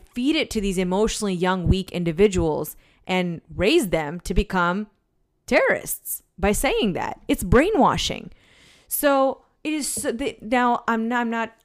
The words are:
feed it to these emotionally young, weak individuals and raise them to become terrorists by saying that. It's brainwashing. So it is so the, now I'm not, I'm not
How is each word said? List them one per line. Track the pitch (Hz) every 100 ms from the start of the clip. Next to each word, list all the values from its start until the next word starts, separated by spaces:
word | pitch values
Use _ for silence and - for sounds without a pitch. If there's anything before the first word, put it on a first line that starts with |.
| -
feed | - 262 320
it | -
to | 220
these | 196 175
emotionally | 180 185 214 - 208
young, | 180 180 185 170
weak | 185 180
individuals | 175 170 156 214 185 160 147 151 - - _ -
and | 185 180 170 -
raise | 151 190 339 208
them | 160 147 175
to | -
become | 185 202 185 175 185 214 _ _ _ _ _ -
terrorists | 269 523 160 - - - - _ -
by | 196
saying | 208 269 466 220
that. | 156 113 - -
It's | -
brainwashing. | 185 220 349 415 196 127 - - - - _ _ - _ -
So | - 294 269 269 - _ _
it | 311
is | 302 262
so | - 202
the, | 226 277 -
now | 214 247 247 240 -
I'm | 226 226
not, | 247
I'm | 226
not | 226 226 -